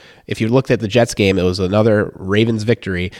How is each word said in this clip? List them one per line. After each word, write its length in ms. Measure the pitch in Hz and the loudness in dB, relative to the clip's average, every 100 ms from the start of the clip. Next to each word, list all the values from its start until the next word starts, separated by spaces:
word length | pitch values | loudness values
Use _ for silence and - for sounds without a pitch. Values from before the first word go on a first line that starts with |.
| - - - | -20 -20 -12
if 140 | - | -4
you 80 | 110 | 0
looked 220 | 127 - | 0 0
at 100 | 120 | -2
the 80 | 104 | 0
Jets 260 | 117 117 | 2 2
game, 240 | - 98 95 | 2 2 2
it 40 | |
was 160 | 90 92 | 0 0
another 540 | 92 104 113 107 98 | 0 2 2 2 0
Ravens 480 | - 95 104 113 110 | -6 -2 0 0 0
victory. 480 | 107 113 - 90 90 - | -2 -2 -2 -6 -6 -10